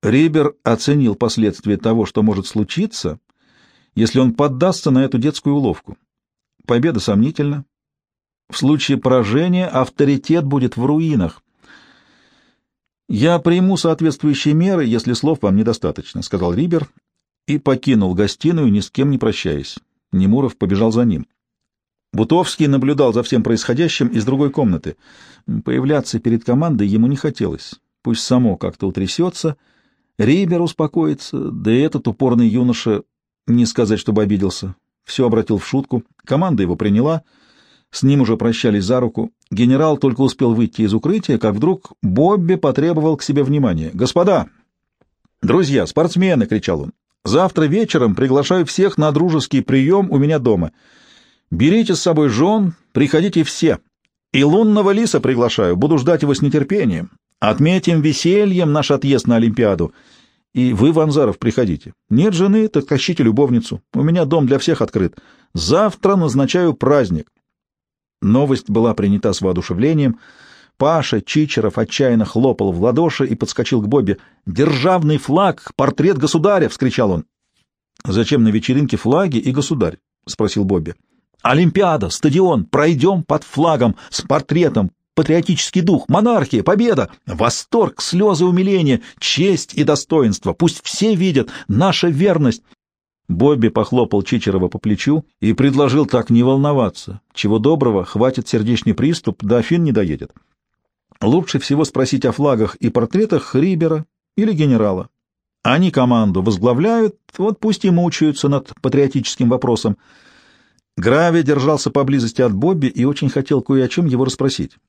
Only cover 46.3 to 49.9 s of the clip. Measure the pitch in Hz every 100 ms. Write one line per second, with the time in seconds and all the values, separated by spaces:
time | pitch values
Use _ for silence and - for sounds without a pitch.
46.3 | 156 113 110 - 82 71 - _ _ -
47.3 | 127 185 - 156 180 226 160 120 95 131
48.3 | 135 135 180 165 - 196 202 156 147 175
49.3 | 156 131 135 - 135 135